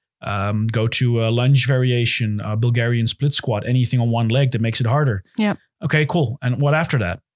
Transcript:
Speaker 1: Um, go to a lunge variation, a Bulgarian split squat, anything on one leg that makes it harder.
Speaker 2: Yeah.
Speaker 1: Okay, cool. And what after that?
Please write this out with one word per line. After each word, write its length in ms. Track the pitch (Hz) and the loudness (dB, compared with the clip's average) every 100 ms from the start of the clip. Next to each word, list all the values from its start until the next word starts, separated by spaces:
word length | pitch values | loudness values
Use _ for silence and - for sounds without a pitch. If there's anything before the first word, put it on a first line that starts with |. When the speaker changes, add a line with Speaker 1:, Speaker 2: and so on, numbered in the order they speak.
| _ _ | _ _
Speaker 1:
Um, 440 | - 101 101 107 113 | -8 -4 -2 -2 -2
go 200 | 110 113 | 0 0
to 360 | - 123 117 110 | 0 0 0 0
a 20 | |
lunge 360 | 117 127 139 120 | 2 4 2 2
variation, 720 | 131 127 120 117 - 110 104 | 2 2 0 0 -2 -2 -4
a 140 | 104 110 | -4 -2
Bulgarian 500 | 120 117 117 120 113 | 0 0 0 0 -2
split 260 | - 143 | -2 -2
squat, 320 | - - 104 117 | -2 -2 -2 0
anything 340 | 127 120 123 | 0 0 0
on 100 | 117 | 0
one 180 | 113 110 | 0 2
leg 220 | 123 135 | 2 2
that 80 | 110 | 0
makes 180 | 113 - | -2 0
it 60 | 113 | 0
harder. 380 | 147 143 95 - - | 2 0 -2 -6 -2
Speaker 2:
Yeah. 160 | 208 - _ _ | -2 -2 _ _
Speaker 1:
Okay, 220 | 151 156 151 | -2 0 2
cool. 320 | 175 135 - | 0 -2 -2
And 180 | 127 123 | -4 0
what 140 | 143 | 2
after 240 | 156 170 131 | 2 0 0
that? 220 | 90 90 _ | -2 -4 _